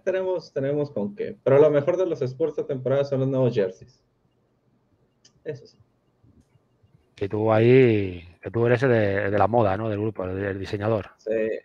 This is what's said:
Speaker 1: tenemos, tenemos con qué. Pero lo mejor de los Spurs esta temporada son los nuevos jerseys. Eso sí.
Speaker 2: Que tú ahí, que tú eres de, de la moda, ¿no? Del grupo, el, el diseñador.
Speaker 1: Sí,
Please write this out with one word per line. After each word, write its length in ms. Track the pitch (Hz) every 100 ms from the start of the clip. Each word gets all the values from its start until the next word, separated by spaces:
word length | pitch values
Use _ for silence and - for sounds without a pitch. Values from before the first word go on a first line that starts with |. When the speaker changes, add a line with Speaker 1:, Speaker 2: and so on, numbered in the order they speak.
Speaker 1:
tenemos, 500 | - 185 185 180 -
tenemos 380 | - 135 147 139
con 240 | - 104
qué. 220 | 101 - -
Pero 160 | - 139
lo 100 | 151
mejor 260 | 147 147 170
de 100 | 185
los 140 | 147
Spurs 280 | 127 131 160 151
esta 80 | 147
temporada 380 | 135 127 139
son 160 | 139 131
los 80 | 135
nuevos 260 | 135 127
jerseys. 480 | 107 92 - - _ _ _ _ _ _ _ _ _ _ _ _ _ _ _
Eso 220 | 160 131 -
sí. 100 | _ _ _ _ _ _ _ _ _ _ _ _ _ _
Speaker 2:
Que 140 | - 101
tú 240 | 107 110
ahí, 720 | 110 117 131 123 107 95 90 87 -
que 100 | -
tú 160 | 113 117
eres 140 | 123
de, 500 | 135 117 104 98 104
de 80 | 101
la 80 | 98
moda, 300 | 120 107 95
¿no? 120 | 113
Del 120 | 101
grupo, 240 | 107 104
el, 140 | 92 92
el 140 | 101 98
diseñador. 520 | 95 104 104 113 - _
Speaker 1:
Sí, 300 | - 113 110 104